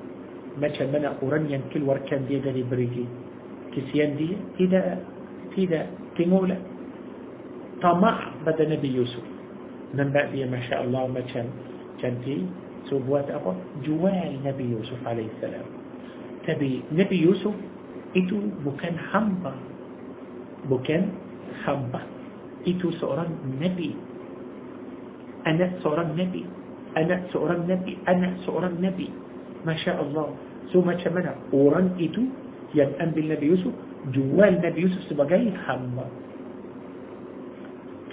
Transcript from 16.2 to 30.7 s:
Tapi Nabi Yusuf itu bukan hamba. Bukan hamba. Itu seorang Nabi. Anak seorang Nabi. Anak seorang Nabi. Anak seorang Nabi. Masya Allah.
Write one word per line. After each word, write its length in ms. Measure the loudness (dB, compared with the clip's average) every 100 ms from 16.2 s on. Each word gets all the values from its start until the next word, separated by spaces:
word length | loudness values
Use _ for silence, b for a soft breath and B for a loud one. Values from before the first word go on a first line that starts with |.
| B -8
Tapi 380 | -2 0 2 0 0
Nabi 260 | 2 4 6
Yusuf 320 | 6 6 4 -2 -6 -12 -12 -12 -2 2
itu 200 | 4 2 -2 -2 -4
bukan 280 | -2 -4 -4 0
hamba. 400 | 2 2 0 -2 -6 -10 -12 -14 -14 -14 -14 -12 -12 -14 -8 0
Bukan 360 | 0 2 2 2 -2 -10 -12 -12 -6
hamba. 400 | -2 -2 -2 -4 -6 -12 -12 -14 -14 -6 0
Itu 240 | 0 0 0
seorang 320 | -2 0 -2 -4 -4 -2
Nabi. 340 | 0 0 -2 -4 -10 -12 -12 -12 -12 -12 -14 -14 -14 -14 -14 -14 -14 -4 2
Anak 340 | 4 4 2 0
seorang 320 | 2 0 0
Nabi. 260 | 0 -2 -6 -10 -12 -14 -4 2
Anak 320 | 2 2 0
seorang 380 | 0 2 2 2
Nabi. 260 | 0 0 -2 4
Anak 240 | 4 4 0
seorang 320 | -2 0 0 2
Nabi. 260 | 0 0 -4 -8 -12 -12 -12 -6
Masya 400 | -2 0 0 0
Allah. 300 | 0 0 -2 -4 -12 -12 2